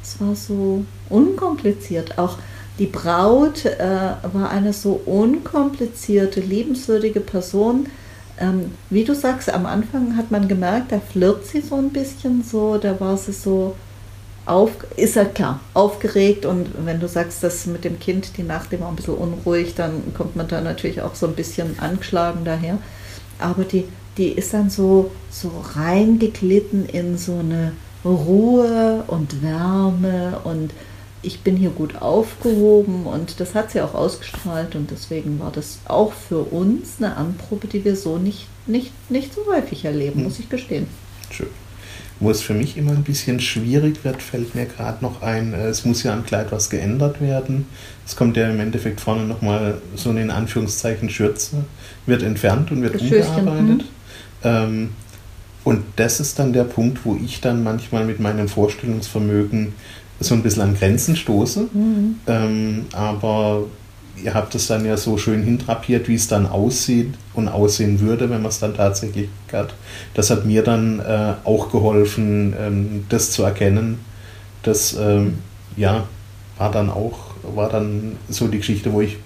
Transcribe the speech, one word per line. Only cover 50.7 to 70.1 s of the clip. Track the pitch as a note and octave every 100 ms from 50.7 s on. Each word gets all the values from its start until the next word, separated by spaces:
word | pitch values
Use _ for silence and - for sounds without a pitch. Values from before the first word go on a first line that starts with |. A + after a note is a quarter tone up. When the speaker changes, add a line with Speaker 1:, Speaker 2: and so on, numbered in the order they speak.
| - A#2 G#2+ G#2+
Speaker 2:
Schürze, | - G#2 - - D3 C#3+ - - - -
wird | A#2+
entfernt | G#2+ G#2 G2+ A2 D3+
und | C#3
wird | A#2+ -
Speaker 1:
Das |
Schürchen, | A#3+ A3 D#3+ D#3+
Speaker 2:
umgearbeitet. | F#3 D#3 G#3+ A#3+
Speaker 1:
hm. | - - - - - -
Speaker 2:
Ähm, | A#2+ A2+ A2 A2 A2 - - - - - - - -
und | A2 G2 -
das | A2+ -
ist | D3 -
dann | C3+
der | B2
Punkt, | A#2+ - A#2 C3+ A#2
wo | G2
ich | F#2 -
dann | C3 A#2+
manchmal | A2+ A2+ - A#2 A2
mit | G#2+
meinen | G#2 G#2+ G#2
Vorstellungsvermögen | G2+ G#2 - A#2+ A2 G2+ A2 G#2 G#2 G2+ G#2+ G#2+ G#2 - - - -
so | -
ein | A2+
bisschen | A2 G2+
an | G2 G2
Grenzen | G2 A2+ - E3
stoße. | - G#2 A2 - A3+
Speaker 1:
Mhm. | G#3 A3 G#3 G#3 A3 -
Speaker 2:
Ähm, | A2+ A2 A2 A2 G#2+ A#2+
aber | G2+ G#2 G#2 A2 G#2+ G#2+ G#2 G#2 - - - - -
ihr | F#2+
habt | G#2+ G#2 A#2
es | -
dann | A2 A2
ja | G#2
so | A2+ G#2
schön | G#2+ G#2+
hindrapiert, | G#2+ A#2+ - A2+ - A#2 -
wie | A2
es | -
dann | G#2 G2
aussieht | G2+ G#2+ C3 - A#2+ A#2+ - -
und | - A2
aussehen | G2+ G#2 G2+ G#2 G2+
würde, | G#2 A#2 B2
wenn | A#2
man | A2
es | -
dann | G#2+ -
tatsächlich | G2+ G2+ G#2 G2+ G2+ - -
hat. | G#2 G#2 - - - -